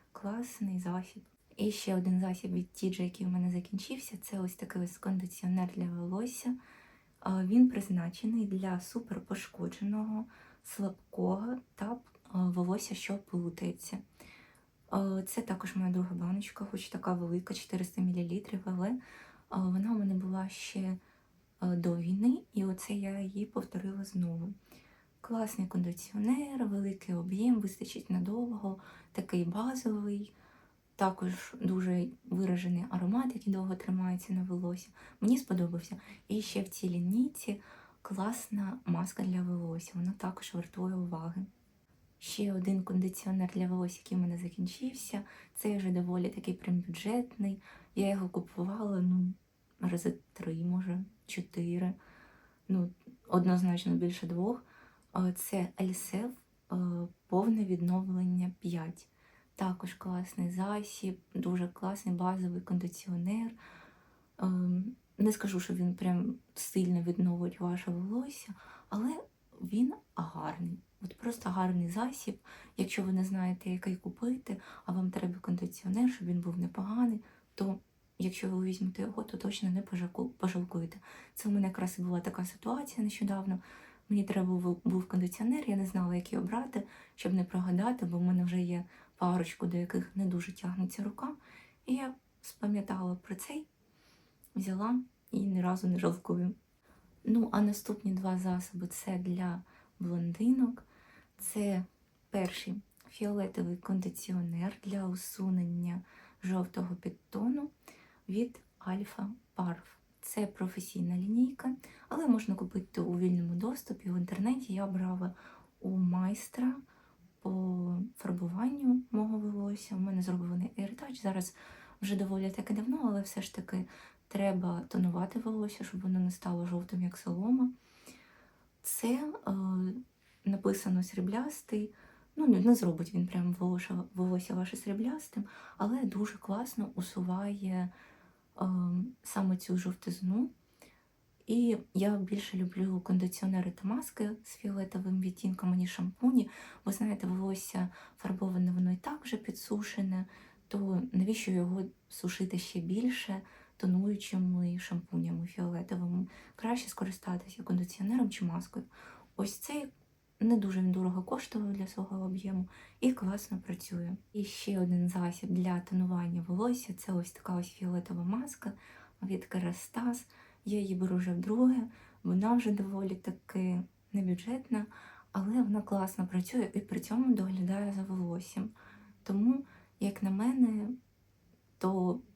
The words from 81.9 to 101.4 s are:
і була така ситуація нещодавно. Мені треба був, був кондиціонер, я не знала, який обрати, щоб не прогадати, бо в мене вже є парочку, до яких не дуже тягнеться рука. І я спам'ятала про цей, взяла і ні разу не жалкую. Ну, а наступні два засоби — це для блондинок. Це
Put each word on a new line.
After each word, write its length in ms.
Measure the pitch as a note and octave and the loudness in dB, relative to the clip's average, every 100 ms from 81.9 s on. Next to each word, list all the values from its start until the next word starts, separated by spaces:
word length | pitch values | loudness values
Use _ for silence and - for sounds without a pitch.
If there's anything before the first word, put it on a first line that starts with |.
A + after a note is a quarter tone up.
| - | -2
і 40 | |
була 180 | F3+ F3 | 0 0
така 240 | F3 - | -2 -4
ситуація 600 | F#3 - A3 C4 C#4+ - | -6 -6 -4 -4 -4 -2
нещодавно. 540 | G#3+ - G3+ G3 F#3+ F#3 - - - - - | -2 0 0 0 -2 -2 -6 -20 -20 -16 0
Мені 160 | G3+ | 2
треба 300 | G3 G3 F#3 | 2 2 2
був, 260 | F3+ F3 F3 | 2 2 0
був 240 | - F#3 F#3 | 2 0 2
кондиціонер, 560 | F#3 F3+ - A3 D4+ D4 | 0 0 0 0 2 0
я 100 | G3 | 0
не 100 | F#3+ | 0
знала, 300 | F#3 F3 F3 | 0 0 0
який 220 | F3 - | -2 -2
обрати, 440 | F3+ A3+ - G#3 G3+ - - - | 0 -2 -2 -4 -6 -10 -20 -6
щоб 180 | F3+ | 0
не 100 | F#3 | 2
прогадати, 640 | F3+ F#3 F3+ F3+ A3+ B3+ F3 | 2 0 2 2 2 0 0
бо 120 | E3+ | 2
в 40 | |
мене 220 | F3+ F3+ | 4 4
вже 180 | F3 F3+ | 4 2
є 220 | F3 F3 F3+ - - - | 0 -2 -4 -12 -20 0
парочку, 480 | F3+ F3+ E3+ - F3 | 2 2 0 -4 -2
до 100 | F3 | 0
яких 400 | F3 F#3 F3+ F#3+ | 0 -2 -2 -2
не 100 | F#3+ | 0
дуже 260 | F3 F3 | 0 -4
тягнеться 520 | - F3+ F#3 F#3 - | -6 -4 -2 -2 -2
рука. 240 | G3+ - C4+ D4+ - - - _ - | -6 -6 -8 -8 -14 -20 -20 _ -2
І 80 | |
я 200 | B3+ C4 C4 _ _ | -2 -2 -8 _ _
спам'ятала 720 | - - G#3 G#3 G3 F#3+ F3+ | -20 -4 0 0 0 -2 -2
про 200 | F3+ - | -2 -6
цей, 320 | F#3+ - D4 D#4 _ _ _ _ _ _ _ - - | -10 -6 -8 -8 _ _ _ _ _ _ _ -8 -4
взяла 440 | F#3+ F#3+ A3 B3+ B3+ _ _ | -2 0 2 0 -2 _ _
і 100 | G#3+ | -2
ні 220 | G3 F#3 | 2 2
разу 260 | F3+ F#3 F3+ | 2 2 2
не 100 | F3+ | 4
жалкую. 560 | F3 F3 - F3 F3+ - _ _ _ - - _ | 2 0 0 0 0 -2 _ _ _ -20 -20 _
Ну, 240 | - A3+ A3 | 2 4 4
а 80 | G3+ | 4
наступні 520 | G#3 G3+ - G3+ G3 | 4 2 -4 -4 -2
два 260 | F#3 F#3+ F#3 | 0 0 0
засоби — 480 | F#3 F3+ F3+ F3+ F3+ | 2 0 -4 -6 -8
це 280 | - - F3+ | -6 -4 -2
для 440 | F3+ F3+ F3+ F3+ - - - - | 0 0 0 -4 -8 -20 -20 -6
блондинок. 840 | F3 F3 E3+ F3 A#3 C4 A#3+ B3 - - - - - | -2 0 0 2 4 6 4 2 -12 -20 -20 -20 -20
Це 460 | - | -12